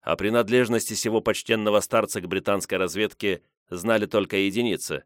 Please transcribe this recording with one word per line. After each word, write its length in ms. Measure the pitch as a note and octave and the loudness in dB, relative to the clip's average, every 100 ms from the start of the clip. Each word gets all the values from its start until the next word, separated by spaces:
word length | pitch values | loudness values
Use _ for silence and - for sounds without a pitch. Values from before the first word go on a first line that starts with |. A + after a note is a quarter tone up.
О 140 | - E2 | -2 -2
принадлежности 760 | G2+ A#2 G#2 B2 A#2+ A#2 - | 2 0 4 2 4 0 -2
сего 260 | G#2+ A#2 A2 | -4 0 0
почтенного 600 | A2+ G#2 - A2 G#2 G#2 | 0 -4 0 0 4 2
старца 400 | - A#2 G#2 G#2+ | 2 0 0 -4
к 60 | F2 | -4
британской 500 | F#2 G2 G2+ - F#2+ | -4 0 -2 0 -2
разведке 640 | F#2 F2 G#2+ - G2+ F2+ _ _ _ | -2 0 -4 -2 -2 -2 _ _ _
знали 360 | F2 G2+ A2 G#2 | -6 0 0 2
только 320 | G#2+ G2 G2 | -2 0 0
единицы. 680 | G2 G2 A#2+ F2 - C#2+ | 0 0 -2 -2 -6 -8